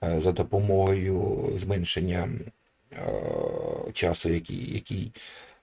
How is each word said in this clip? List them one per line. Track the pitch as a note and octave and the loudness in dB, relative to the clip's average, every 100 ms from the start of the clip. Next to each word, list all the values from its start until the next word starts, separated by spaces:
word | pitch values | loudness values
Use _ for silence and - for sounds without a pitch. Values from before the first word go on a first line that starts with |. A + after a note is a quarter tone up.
е, | E2+ E2 | 0 2
за | F2+ | 4
допомогою | F2 E2+ G2 G2+ G2 F#2+ G2 F#2+ F#2 G2 G2 - F#2 | 2 2 2 4 4 6 4 2 2 2 0 0 -2
зменшення, | F2+ G2 E2+ E2 F2+ F2+ F2 - - - _ _ _ | 0 0 0 0 0 0 -2 -4 -8 -16 _ _ _
е, | - G1+ G1+ G1+ G1+ G1+ G1+ G1+ G1+ - | -8 -4 -2 -2 -2 -2 -2 -4 -4 -4
часу, | - F2 E2+ E2 | 0 2 2 2
який, | E2+ E2 - - | 0 -2 -6 -6
який, | G#2 - F#2+ A2 - - - - - | -6 -6 -6 -6 -10 -18 -18 -20 -20